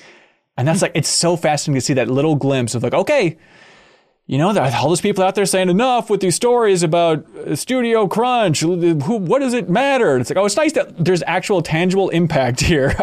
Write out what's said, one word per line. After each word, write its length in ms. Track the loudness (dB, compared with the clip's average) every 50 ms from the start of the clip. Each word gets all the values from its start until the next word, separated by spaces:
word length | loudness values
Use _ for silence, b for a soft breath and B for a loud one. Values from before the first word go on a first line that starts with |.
| B B B B B B B B B B _
And 100 | -4 -2
that's, 140 | 0 0 0
like, 120 | 0 0 -2
it's 140 | -2 -2 -2
so 260 | -2 0 0 0 0
fascinating 440 | 0 0 -2 -2 -2 -2 -2 -2 -2
to 60 | 0
see 80 | 0 0
that 160 | 0 0 0
little 260 | 0 0 0 0 0
glimpse 380 | 0 0 0 0 0 -2 -2 -4
of, 60 | -4
like, 120 | -4 -2 0
okay, 440 | 0 0 2 0 0 0 0 -4 b b b b b b b b b b b b b b b b b _
you 120 | -4 -2 0
know, 140 | 0 2 2
there, 100 | 0 0 0 0
all 120 | 0 0 0
those 120 | 0 0
people 220 | 0 -2 0 0 0
out 120 | 0 0
there 100 | 0 -2
saying, 240 | 0 0 0 2 2
"Enough 400 | 2 2 2 2 0 -2 -2 -2
with 100 | -2 -2
these 140 | 0 -2 -2
stories 460 | 0 0 2 2 2 2 2 2 2
about, 420 | 2 2 2 2 2 2 0 -2 -4 -10 -16 -12 -8
uh, 80 | -6 -6
studio 520 | -6 -4 -4 -2 -2 0 2 2 2 0
crunch. 540 | 0 0 -2 0 0 2 2 2 2 0 0
Who, 120 | 0 0 0 0 2 0 0
what 420 | 0 -2 -2 -2 -2 0 0 0
does 160 | 0 0 0 -2
it 160 | -2 -2 0
matter?" 440 | 0 0 2 2 2 2 2 2 2
And 80 | 2
it's 100 | 0 0
like, 60 | 0
oh, 80 | 0 0
it's 120 | 0 0
nice 140 | 0 0 0 0
that 320 | 0 -2 -2 -4 -2 0
there's 160 | 0 2 0 0
actual 340 | -2 -4 -4 -2 0 0 0
tangible 480 | 0 0 -2 0 0 0 2 0 0 0
impact 500 | 0 0 0 0 0 0 0 0 -2 0
<laughs> 100 | 0 2
here 240 | 2 2 2 0 0 0